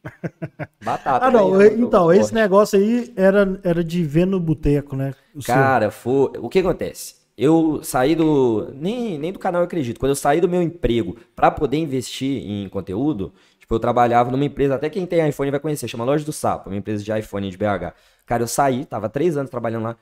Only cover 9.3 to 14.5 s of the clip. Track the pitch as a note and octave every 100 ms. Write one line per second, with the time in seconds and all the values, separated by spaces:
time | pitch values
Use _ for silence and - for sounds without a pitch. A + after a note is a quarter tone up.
9.3 | G3 G3 F3 F3 F3 B2 A2+ C3+ C#3 A#2+
10.3 | D3+ F#3 F3+ E3+ - A#2+ A#2 F#2+ - -
11.3 | - D3+ E3 D3 C#3+ D#3+ C3 A#2+ - C3+
12.3 | C3+ F2 G#2 G2 G2 F2 F#2+ C#3+ B2 F2
13.3 | - _ _ - A2+ A#2+ A#2+ A#2+ A#2 A#2+
14.3 | C3 C#3+